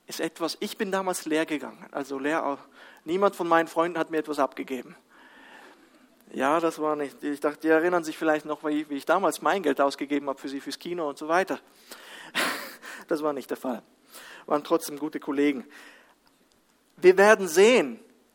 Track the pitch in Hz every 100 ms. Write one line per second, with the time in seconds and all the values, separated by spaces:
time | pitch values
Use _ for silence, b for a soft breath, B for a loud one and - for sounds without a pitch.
0 | - - 160 - 160 - 214 - 202 190
1 | 190 175 156 151 160 151 123 107 - -
2 | 139 135 139 160 143 139 - B B B
3 | - 185 202 202 170 165 160 165 170 165
4 | 156 156 151 147 131 - 135 131 - -
5 | _ B B B B B B B B B
6 | B _ - - 135 165 165 160 151 147
7 | 139 - 147 143 151 147 160 160 175 180
8 | 156 151 165 151 151 147 156 151 151 143
9 | - 175 175 - 151 196 151 135 139 -
10 | 139 143 143 135 143 135 143 - 175 175
11 | 151 139 156 170 190 202 - B B B
12 | B B B B B B B B B B
13 | - 160 151 139 - 127 135 110 - _
14 | B B B B - 147 147 165 160 143
15 | 151 147 - 143 147 131 - B B B
16 | B B _ _ _ _ _ _ _ -
17 | 180 185 208 214 185 160 208 254 143 113
18 | - _ _